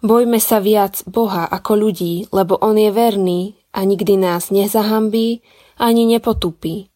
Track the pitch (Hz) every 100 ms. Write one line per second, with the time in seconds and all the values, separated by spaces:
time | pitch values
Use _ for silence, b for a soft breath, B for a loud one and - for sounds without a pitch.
0 | 220 233 240 233 - 220 196 214 196 -
1 | - 185 226 185 165 - - 214 214 180
2 | 175 170 214 190 185 208 214 214 214 202
3 | 233 202 185 175 185 208 _ - 190 196
4 | 202 196 185 175 - 196 202 220 214 220
5 | 220 220 226 233 b b b b 240 233
6 | 226 233 233 214 180 160 165 165 196